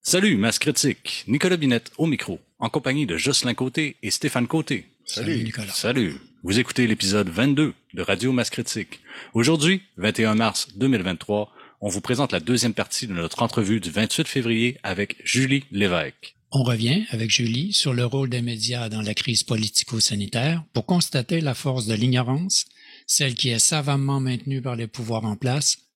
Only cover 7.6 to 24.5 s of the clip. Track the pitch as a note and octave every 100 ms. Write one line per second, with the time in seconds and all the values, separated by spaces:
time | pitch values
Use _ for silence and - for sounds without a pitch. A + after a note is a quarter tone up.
7.6 | D3+ - _ F2+ F2 G2 B2+ B2+ A2+ -
8.6 | A2+ A2 F#2 - - - - A2+ A#2+ E3
9.6 | D#3 F#3+ - - G#2+ - A2 G#2+ A2+ -
10.6 | - G2 C3+ A#2+ F#2 F2 - G#2 G#2 -
11.6 | - _ G2+ G2 - B2 C#3 - D#2+ B2
12.6 | A2+ G#2+ G2+ - A#2 F2+ E2 - A#2 -
13.6 | G2 A2 F2+ E2+ A2 - D#3+ C3+ A#2 A2+
14.6 | A#2+ C3+ G2 F#2 G2+ - - A#2+ C3 C#3
15.6 | C3+ G2+ G2+ F2 C#2+ - - _ _ C#3
16.6 | B2 A2+ A#2 E3+ A3 A2+ A2 - A#2 A#2+
17.6 | F#3 G3+ C#3+ B2 B2 C3+ C3 B2 A#2+ A#2
18.6 | A2 A#2+ A2+ G#2+ G#2 G#2+ - A2+ - A2+
19.6 | G#2+ - - A2+ - G2+ G2+ A2+ C#3 E3
20.6 | D#3 A3 G#3 F3 - C#3 A#2+ E3 D3+ B2+
21.6 | C#3 B2+ G#2+ A2 B2 B2+ A#2+ C3+ F#3 -
22.6 | - _ - - - - C#3 A#2 B2+ A#2
23.6 | - D#3 C#3+ C#3 C#3 C#3 C3 B2 -